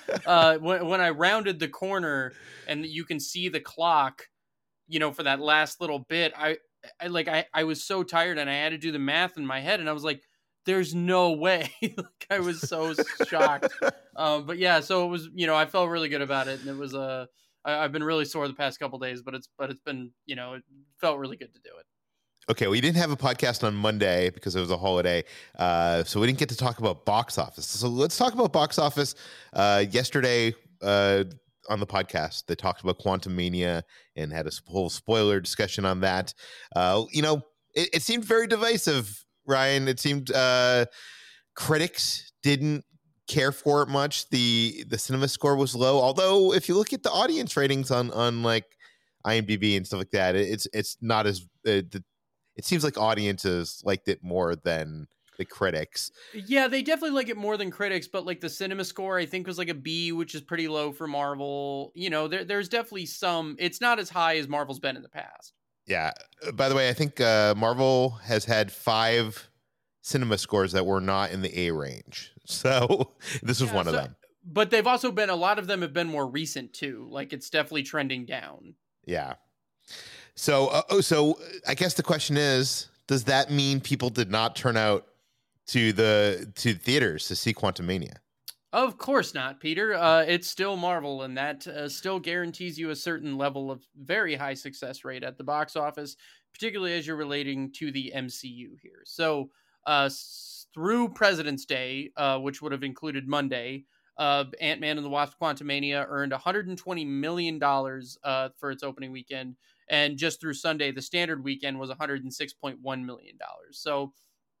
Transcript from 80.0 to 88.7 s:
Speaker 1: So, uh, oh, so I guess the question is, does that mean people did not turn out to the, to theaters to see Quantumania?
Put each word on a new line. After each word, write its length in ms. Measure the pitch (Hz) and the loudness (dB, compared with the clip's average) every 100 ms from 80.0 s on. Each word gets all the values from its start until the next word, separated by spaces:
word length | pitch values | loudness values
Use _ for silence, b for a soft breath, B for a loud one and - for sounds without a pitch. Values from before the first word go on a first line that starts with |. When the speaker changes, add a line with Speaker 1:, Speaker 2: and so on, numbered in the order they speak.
| B B B | B B B
Speaker 1:
So, 320 | - - 139 139 | -6 2 4 4
uh, 160 | 147 - | 2 2
oh, 100 | 196 | 2
so 380 | - 156 151 160 - 190 - | 4 4 4 2 -4 -10 -4
I 60 | |
guess 220 | 131 180 | 0 0
the 80 | - | 0
question 340 | - 156 - 143 | 0 0 2 2
is, 540 | 147 131 131 - - _ - | 4 4 2 -2 -8 _ -2
does 180 | 139 | 0
that 260 | 113 135 139 | 4 4 4
mean 300 | 143 139 135 | 2 2 0
people 300 | - 139 120 | 0 -2 0
did 200 | 113 104 | 0 2
not 260 | 110 113 - | 2 2 2
turn 200 | 127 113 | 2 4
out 300 | 107 98 - _ _ _ _ _ - | 4 4 0 _ _ _ _ _ -4
to 260 | 127 113 | 2 4
the, 580 | 101 110 107 104 90 101 - | 6 6 6 4 2 -4 -4
to 180 | 120 | 0
theaters 520 | 92 - 139 113 78 - | 0 2 2 2 0 -4
to 60 | |
see 200 | 90 - | -4 -2
Quantumania? 640 | 107 104 - 87 92 - - _ _ - - _ | 0 0 -2 -2 -4 -4 -12 _ _ -20 -20 _